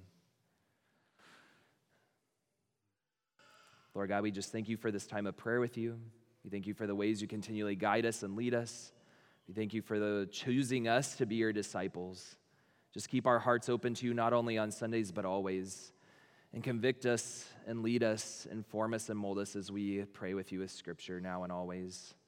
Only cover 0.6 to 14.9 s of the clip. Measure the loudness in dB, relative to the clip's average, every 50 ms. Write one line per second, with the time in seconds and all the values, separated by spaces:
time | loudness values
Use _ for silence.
0.6 | _ _ _ _ _ _ _ _ _ _ _ _ -20 -20 -20 -20 -20 -20 _ _
1.6 | _ _ _ _ _ _ _ _ _ _ _ _ _ _ _ _ _ _ _ _
2.6 | _ _ _ _ _ _ _ _ _ _ _ _ _ _ _ _ -20 -20 -20 -20
3.6 | -20 -20 -20 -20 _ _ -4 -4 0 2 2 2 2 2 0 -2 -4 -4 -4 -4
4.6 | -2 -2 -2 -2 0 0 -2 -2 -4 -6 -4 -4 -2 -2 -4 -4 -2 0 2 2
5.6 | 2 2 0 -2 -4 -4 -4 -8 -10 -14 -18 -20 _ _ _ _ -10 -8 -6 -4
6.6 | -4 -4 -4 -2 -2 0 2 2 2 2 2 2 -2 -4 -4 -6 -6 -4 -4 -2
7.6 | 0 0 0 2 4 4 6 6 4 2 0 -2 -4 -4 -4 -2 0 2 2 2
8.6 | 0 -2 -6 -12 -14 -16 -18 _ _ -20 -20 -20 -20 _ _ _ _ -8 -4 -2
9.6 | -2 -2 -2 -2 -2 0 0 2 2 2 2 2 0 -2 -4 -4 0 2 4 4
10.6 | 4 4 2 2 4 4 4 4 4 2 0 0 0 2 2 4 4 4 2 0
11.6 | -2 -2 -2 -4 -4 -4 -4 -6 -6 -8 -8 -10 -14 -16 -20 -20 _ _ _ _
12.6 | _ _ _ _ _ _ -12 -10 -6 -2 0 2 6 6 6 6 6 6 4 4
13.6 | 4 2 2 2 2 0 -2 0 0 0 2 2 4 6 6 4 4 4 2 2
14.6 | 2 0 0 -2 -2 0